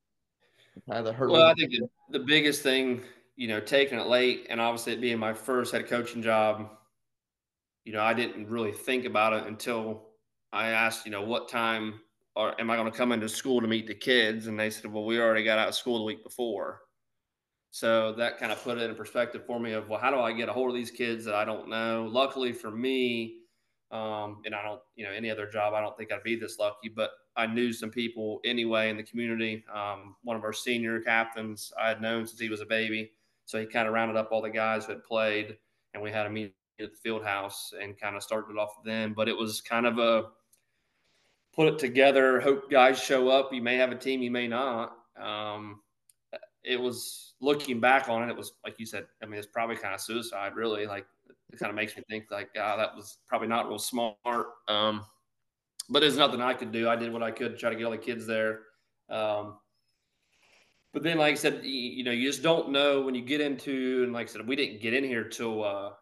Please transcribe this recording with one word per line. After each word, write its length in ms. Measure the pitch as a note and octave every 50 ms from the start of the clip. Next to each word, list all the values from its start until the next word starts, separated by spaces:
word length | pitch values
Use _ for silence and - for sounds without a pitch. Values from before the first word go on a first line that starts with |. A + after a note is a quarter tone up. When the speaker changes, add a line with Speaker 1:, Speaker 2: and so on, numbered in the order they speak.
| _ _ _ _ _ _ _ _ _ _ _ _ _ _ _ - -
Speaker 1:
Kinda 160 | - A2 A#2
the 100 | A2+ A2
hurdle. 220 | A2 A#2+ C3 - F3
Speaker 2:
Well, 120 | D#3+ E3
I 80 | D#3+ D#3+
think 160 | D#3+ D#3 B2+
the, 180 | B2 A#2 A2 - - _ _ -
the 140 | C3+ C3+ B2+
biggest 380 | C3 D3+ D#3 D3 D3 C#3 -
thing, 400 | - C#3 C3 C3+ C3 B2+ B2 A#2+ - - - - _ _ _
you 120 | - B2 A2
know, 120 | A2 G#2+
taking 380 | G#2 - D3+ C#3+ C#3 C3+ C3 A#2
it 80 | G#2
late 400 | G#2+ A#2+ B2 B2+ B2+ A#2+ - - -
and 100 | - A#2
obviously 320 | A#2 A#2+ A#2 A2+ - A#2+ A#2
it 60 | -
being 180 | B2+ B2 A#2 A2+
my 140 | A2 A2
first 400 | A2 - - - C3 B2 B2 A#2+
head 140 | - A2+ A2+
coaching 360 | - B2+ A#2+ A#2 A#2 - A#2+
job, 540 | A2 A2+ A2 A2 A2 G#2+ G#2+ G#2 G#2+ G#2 - - _ _ _ _ _ _ _ _ _ _ _ _ _ _ _ _ _ _ _ _ _
you 80 | A2+
know, 100 | G#2+ G#2+
I 100 | G#2+ A2+
didn't 360 | A#2 A#2 A#2+ - - - G#2+ G#2
really 240 | A2+ A#2+ A2 G#2
think 320 | G#2 - - - C3 B2+ B2
about 280 | A#2+ G#2+ G#2 G#2+ A2
it 140 | A2 G#2+ -
until 640 | G#2 G#2+ G#2+ - C3 A#2+ A2+ A2 A2 G#2+ A2 - - _ _ _ _ _ _ _ _
I 160 | - G#2 A2 A2+
asked, 380 | A2+ A2+ A2+ A2+ A2+ - -
you 60 | A2
know, 100 | G#2 G2+
"What 260 | G2+ A2 A#2+ A#2 - -
time 520 | - A#2+ A2+ A2+ A2+ A2 G#2+ G#2+ G#2+ G#2+ - _ _ _ _ _ -
are, 180 | G#2 A2 G#2 - -
am 80 | A#2 A2+
I 60 | A#2
gonna 140 | A#2 A2 A2
come 220 | A2 - B2 B2
into 160 | A#2+ A2+ G#2+ A2
school 320 | - - - C#3 B2+ A#2+
to 60 | A2+
meet 200 | A2+ A2+ A2+ G#2+
the 80 | A2 G#2
kids?" 520 | - - C3+ B2+ B2 A#2 A2 A2 A2 A2 A2
And 100 | G#2+ G#2+
they 120 | G#2+ A2
said, 220 | A2 - - A2
"Well, 120 | G#2 G#2+ G#2+
we 160 | A2 A#2 A#2
already 240 | A#2 A2+ A2 A2 G#2+
got 140 | A2 A2 A2
out 100 | G#2+ F#2+
of 60 | -
school 240 | - - C3 A#2+ A2+
the 60 | G#2+
week 180 | G#2+ G#2 -
before." 600 | - A#2 - - B2 A#2 G#2 F#2+ E2 D2 F#2+ - - _ _ _ _ _ _ _ _ _ _ _ _ _ _ _ _ _
So 400 | - - - A#2 A2+ A2+ A2 A2 A2
that 240 | A#2 A#2 A#2 - -
kinda 180 | B2+ A2+ G#2+
put 220 | - - C3 A#2+ A#2
it 120 | A#2 A2+
in 60 | A2
perspective 500 | A2 G#2+ - - B2 A#2+ A#2 - A2+ -
for 140 | - B2 A#2
me 120 | A#2 A#2
of, 160 | A2 A2 G#2+ G#2
well, 120 | A2+ B2
how 100 | B2 C3
do 80 | C#3 C3
I 140 | A#2+ A2+
get 160 | A#2 A2+ A#2 G#2+
a 40 |
hold 180 | G#2 B2 C3 B2+
of 40 | A#2+
these 160 | B2 A#2+ A2+
kids 340 | - - B2 A#2 A#2 A2+ A2+
that 100 | A2+ G#2
I 80 | G#2 G#2+
don't 240 | A2 A2 F#2+ - -
know? 380 | A2 A2+ A2+ A2+ A2+ A2+ A2+ A2
Luckily 420 | G#2+ B2+ C#3 C#3 - C3+ B2+ B2
for 180 | A2+ - - A2
me, 720 | G#2+ A2+ B2 C3 C3 C3 B2+ B2 A#2+ A#2 A2+ A2+ - - - _ _ _ _ _ _ _ _ _
um, 500 | A2+ A2+ A2 G#2+ G#2+ G#2+ G#2 G#2 G#2 G#2 G#2+
and 100 | G#2+ G#2+
I 60 | G#2
don't, 200 | G#2 G#2+ G#2 G2+ - _ _
you 80 | - G#2+
know, 80 | G2
any 180 | G2 G#2+ A#2 A2+
other 180 | A2 G#2+ G#2 G#2
job, 240 | A2 A2 G#2 G#2
I 80 | G#2 G#2+
don't 160 | G#2+ G#2 G#2
think 140 | A2+ A2 G#2
I'd 120 | G#2+ G2+ -
be 100 | A2 A#2
this 240 | A2 A2 G2 - -
lucky, 300 | G#2 G#2 G#2 - - A2
but 240 | A2 A2 G#2+ - - - _ _ -
I 100 | A#2+ A2+
knew 260 | A2 A2 A#2+ B2 A#2+
some 180 | A2+ - A2+ A2
people 500 | A2 B2 A#2 A2+ - A2 G#2+ G#2+ G#2+ - -
anyway 460 | A2+ A#2+ A#2+ A#2 A2+ A2+ A2 A2 A2
in 60 | G#2+
the 80 | G#2+ G#2+
community. 600 | - - A#2 A#2 A#2 A2+ A2+ A2+ A2 G#2+ G#2+ - -
Um, 440 | G#2+ G#2+ G#2 G#2 G2+ G2 G2+ G2+ G2 _
one 140 | - A#2+ A2+
of 60 | A2
our 100 | G#2 G#2+
senior 480 | G#2+ - - B2 B2 A#2 A#2 A2+ A2+ A2+
captains 720 | A2+ A#2+ A2+ A2+ A2+ A2+ - A2+ A2 G#2+ G#2+ G#2+ - - - -
I 100 | A2 A2+
had 140 | A2 G#2+
known 240 | A2 A2 A2+ A2+ A2
since 140 | A2+ - -
he 80 | A2+ A2
was 120 | G#2+ G#2
a 60 | G#2+
baby. 460 | A2 A2+ A2 A2+ A2 A2 A2 A2 A2 _ _ _ _ _ _ _
So 160 | - - A2
he 60 | A2
kinda 240 | A2 - B2 A2+ A2
rounded 240 | A2 A2+ A2+ A2+ A2
up 160 | A2 G#2+ -
all 100 | A2+ A2
the 80 | G#2+ G#2+
guys 360 | A2 A2+ A2 A2 A2 A2 G#2+
who 60 | -
had 120 | G2 - -
played, 520 | - A#2 A2 A2 G#2+ G#2 G#2+ G#2+ G#2 G#2+ - _ _ _ _ _ _ -
and 80 | G#2
we 80 | G#2 G#2+
had 160 | G#2+ A2 G#2+
a 40 | G#2
meeting 240 | G#2 A2 G#2+ G2 F#2+ _ _ _ _ -
at 100 | A2 -
the 60 | -
field 260 | - - A2+ A2 G#2+
house 500 | G#2 G#2 G2 G2 G2 G2+ G2 - - - - F#2
and 160 | G2+ G2+ G2+
kinda 240 | - G#2+ G#2 G2+ G2
started 380 | - - A2 A2 G#2 G#2+ G#2 G#2+
off 240 | G#2 G#2 - - -
then. 280 | A2 A2 A2+ A2 G#2+
But 160 | G#2+ G#2+ A2 A2+
it 80 | G#2+
was 240 | F#2+ A2 A2 G#2+ -
kind 260 | - - A#2 A#2 A#2+
of 120 | A#2+ A2+ A#2+
a 340 | A#2 A#2 A2+ A2 A2 - - _ _ _ _ _ _ _ _ _ _ _ _ _ _ _ _ _ _ _ _ _ _ _
put 160 | _ - D#3+ D#3
it 60 | D#3 D#3
together, 600 | C#3 B2 A#2 C3 C3+ C#3 C3 C3+ C3 C3 B2+ B2+
hope 280 | C3 C#3+ C#3 C3 - -
guys 320 | C#3+ C3 B2+ C3 C3+ B2+
show 280 | - - C#3+ C3 B2+ B2+
up. 240 | C3 C3+ C3+ C3+
You 100 | C3+ B2+
may 140 | A#2 A#2+ B2
have 160 | B2+ C3 B2
a 40 | B2+
team, 260 | B2+ - C3+ C3 B2+
you 80 | B2 A#2+
may 160 | A#2+ A#2+ A#2+ A#2
not. 480 | A#2 A#2+ C3+ C3+ A#2 A2+ A#2 - - - _ _ _
Um, 640 | G#2 G#2 G#2 G#2+ G#2 G#2+ G#2+ G#2 G#2 G#2+ G#2+ G#2 G#2 _ _ _ _ _ _ _ _ _ _ - - - - _ _
it 160 | - - B2+ A#2+
was, 480 | B2 B2+ A2+ A2+ - - - - - - _ _
looking 380 | C3 C#3+ D3 C#3+ C#3+ C3+ B2+ A#2
back 300 | A#2 B2 C3+ C3+ - -
on 120 | A#2 A2+
it, 80 | A#2+ A#2+
it 60 | A2+
was, 160 | A2 G#2 - - _ -
like 140 | G#2+ - -
you 60 | A2+
said, 220 | A2 - G2+ G2 - _ _
I 40 | A2+
mean, 120 | G#2 G#2+ G#2
it's 80 | G#2
probably 300 | - - A#2 A2+ A#2 A2+
kinda 220 | G#2+ - G2+ F#2+ G2
suicide, 560 | - - A2+ A#2+ A2+ A2+ - G2 G2+ G2+ G2
really. 300 | G#2+ A2+ A#2 G#2+ G#2 G#2
Like, 200 | G#2+ G2+ G2 G2 _ _ _ _ - - _ _ _
it 80 | - -
kinda 140 | A2+ G#2
makes 240 | G#2 G#2+ A2 A2 -
me 60 | - -
think, 240 | - A2 G#2+ G#2+ -
like, 200 | G#2 G2+ G2+ - -
"Ah, 220 | G#2+ G2+ G#2+ G2+
that 180 | G#2+ G#2+ - -
was 220 | G#2+ G#2 - - - _
probably 220 | - B2+ A2+ A2 A2
not 180 | A#2 A#2+ -
real 120 | - G#2+ G2+
smart." 720 | - - - A#2+ A#2+ A2+ G#2 - - B2 A#2+ A#2 G#2 - - - _ -
Um, 380 | G#2 G#2 G#2+ G#2+ G#2+ G#2 G#2 - _ _ _ _ _ _ _ _ _ _ _ _ _ - - -
but 120 | A#2+ C#3+
there's 180 | D3+ D3 B2+ C#3
nothing 240 | D3 C3+ C3 A#2
I 100 | A#2+ B2+
could 180 | B2+ B2 B2+ A2+
do. 160 | G#2+ A2+ A2+
I 100 | A#2 A#2
did 180 | A#2 A#2+ A#2 A#2
what 80 | A#2
I 80 | A2+ A2
could 220 | A2 - B2+ A#2
to 40 | A2
try 140 | - - A#2
to 60 | A2+
get 80 | A2+ A#2
all 80 | A#2
the 40 | A2+
kids 300 | G#2+ - B2 A#2+ A2+ A2
there. 400 | A2+ A2+ A2 A2 A2 A2 A2 - - _ _ _ _ _ _ _ -
Um, 500 | A2 A2 A2 G#2+ G#2 G#2 G#2 G#2 G#2 - _ _ _ _ _ _ _ _ _ _ _ _ _ _ _ _ _ _ _ _ _ _ _ _ _ _
but 100 | - D3
then, 140 | D3+ E3 E3
like 160 | D#3+ D3+ D3+
I 40 | D3
said, 260 | C#3 - D3+ C3 -
y-, 40 | -
you 380 | C3+ C3+ C3 A#2+ B2 - B2+ B2
know, 60 | B2
you 180 | A#2+ A#2+ B2+ C#3
just 140 | C#3 B2
don't 260 | B2+ E3 E3 E3 - C3+
know 320 | C#3 C#3 C#3+ C#3+ C#3 C#3
when 140 | C3+ C3 B2+
you 80 | B2
get 180 | A#2+ B2 D3 D3+
into, 600 | D3 D3 C#3 - - C#3+ C#3 C3 C3 B2+ B2+ B2+ B2+
and 80 | B2
like 160 | A#2 A#2 A2+ G#2+
I 20 |
said, 160 | - G#2+ G#2+
we 80 | A2+ C3+
didn't 280 | C#3+ C3+ A2 A2 G#2
get 100 | A2 A2+
in 100 | A#2 C3+
here 240 | C#3 C3+ B2 A2+ G#2+
till, 380 | A2 - - A#2+ A2+ A2 G#2+ G#2+
uh, 300 | G2+ G2+ G2+ G2 G2+ G#2 -